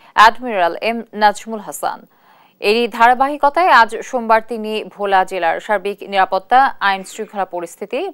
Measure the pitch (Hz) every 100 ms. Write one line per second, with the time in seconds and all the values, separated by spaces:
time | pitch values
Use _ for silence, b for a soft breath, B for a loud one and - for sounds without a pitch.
0 | b b - - 254 202 170 170 220 233
1 | 214 208 208 202 226 220 180 - - -
2 | _ b b b b b 202 226 233 233
3 | 233 254 269 294 285 330 359 262 220 226
4 | - 254 226 220 220 233 214 214 185 -
5 | 202 190 190 190 165 165 - 202 196 196
6 | - 196 185 190 - 254 269 - 196 190
7 | 190 - 208 208 185 175 170 - 202 254
8 | 381